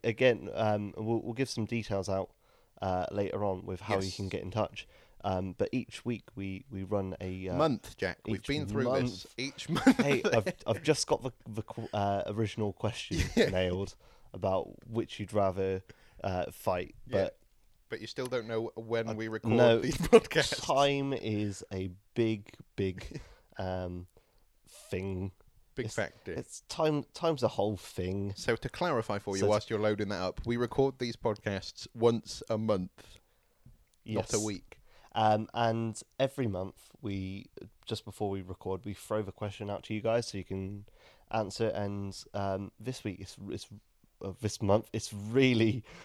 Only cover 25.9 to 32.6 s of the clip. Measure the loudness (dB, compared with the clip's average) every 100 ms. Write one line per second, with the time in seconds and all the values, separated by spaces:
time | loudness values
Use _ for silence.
25.9 | -4 -6 -6 -10 -8 -8 -14 -12 0 2
26.9 | 2 -2 -2 0 2 2 2 0 -2 -6
27.9 | -6 -4 -2 -4 -4 0 0 -2 -2 0
28.9 | 0 0 -4 -2 2 4 4 2 0 2
29.9 | 2 0 0 -2 -2 -2 0 0 2 2
30.9 | 2 -6 -2 -2 -2 -2 -4 -6 -12 -14
31.9 | 4 4 4 0 -12 -2 0